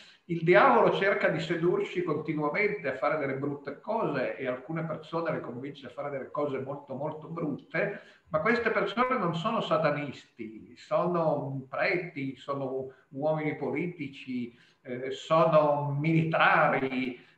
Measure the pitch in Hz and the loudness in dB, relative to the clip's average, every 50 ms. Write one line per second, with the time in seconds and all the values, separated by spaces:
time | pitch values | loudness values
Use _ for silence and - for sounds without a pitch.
0 | - - - _ _ - 170 165 160 170 185 208 262 269 240 220 190 175 - 190 | -18 -20 -20 _ _ -6 -4 0 4 6 8 8 8 8 8 6 6 4 4 4
1 | 196 202 - - 202 180 160 160 - - 170 160 170 180 202 202 - - - 180 | 2 2 2 2 2 0 0 0 -2 -2 -2 0 2 2 2 2 0 -2 -2 -2
2 | 156 160 147 - - 160 151 151 147 147 160 196 208 196 - - - 131 - - | -2 0 -2 -2 -2 -4 -2 -2 -2 0 0 0 0 0 -2 -2 -4 -4 -4 -2
3 | 147 151 156 151 139 135 131 135 147 143 139 - - - - - - 214 220 226 | 0 0 0 0 -2 -2 -2 -4 -4 -4 -6 -6 -8 -12 -12 -10 -6 -4 -2 -2
4 | 190 156 139 131 117 110 110 - 135 127 127 127 - - 160 160 160 156 - - | 0 -2 0 -2 -2 -2 -4 -4 -4 -4 -4 -4 -6 -6 -6 -4 -4 -4 -6 -8
5 | - - 165 165 165 156 131 - - 120 123 127 139 143 139 - 127 - - 143 | -8 -6 -6 -4 -2 -2 -4 -4 -6 -8 -10 -10 -10 -10 -12 -12 -16 -14 -10 -10
6 | 143 143 139 135 135 - - 151 147 139 135 139 131 135 143 - - - 123 135 | -8 -6 -6 -8 -8 -6 -4 -2 -2 -2 -2 -4 -6 -6 -8 -10 -10 -10 -8 -6
7 | 147 156 156 - - 165 165 170 156 143 127 - - - - 170 202 202 202 - | -6 -6 -8 -8 -12 -10 -8 -6 -4 -4 -4 -6 -8 -6 -2 -2 -2 -2 -2 -6
8 | - - - _ _ _ 156 156 156 226 233 233 233 220 208 202 202 - - 233 | -12 -18 -20 _ _ _ -2 0 2 2 2 2 2 0 0 0 0 0 0 0
9 | 254 254 254 226 180 170 160 165 170 226 233 202 - - 165 156 160 147 143 147 | 2 2 2 0 0 0 -2 -2 -2 -2 -2 -2 0 2 2 2 2 2 0 0
10 | 147 131 - - - _ _ - 107 107 110 98 90 - - - - - 151 165 | -4 -6 -10 -12 -18 _ _ -14 -12 -12 -12 -14 -18 -20 -20 -20 -4 -2 0 0
11 | 175 180 175 170 160 151 143 131 135 135 135 135 - - 139 135 160 196 185 180 | 2 2 0 2 2 2 0 0 -2 -4 -6 -8 -8 -6 -4 -2 0 0 0 -2
12 | 170 - - 143 135 135 123 - - 143 135 135 135 131 131 135 131 135 - _ | -4 -6 -6 -6 -6 -6 -6 -8 -8 -6 -4 -4 -4 -4 -4 -6 -6 -8 -12 _
13 | _ _ 139 135 147 156 156 156 156 151 - - 139 123 - 151 180 175 - - | _ _ -8 -2 0 0 0 0 0 -2 -2 -2 -4 -4 -2 -2 -2 -4 -6 -6
14 | 135 127 - - - 131 123 123 120 117 - - _ _ _ _ - 131 123 123 | -10 -10 -10 -12 -10 -6 -6 -6 -6 -6 -10 -16 _ _ _ _ -12 -10 -8 -6
15 | - - - - - - 160 165 170 160 156 151 151 147 147 143 139 139 139 143 | -6 -6 -6 -6 0 2 4 4 6 6 6 6 6 6 4 2 0 -2 -2 0
16 | 151 165 160 160 160 160 160 151 160 190 190 165 151 139 139 135 135 131 131 127 | 2 4 4 4 4 2 2 4 4 6 6 6 4 4 2 2 0 -2 -2 -2
17 | 131 123 - - - - _ | -2 -4 -6 -8 -14 -20 _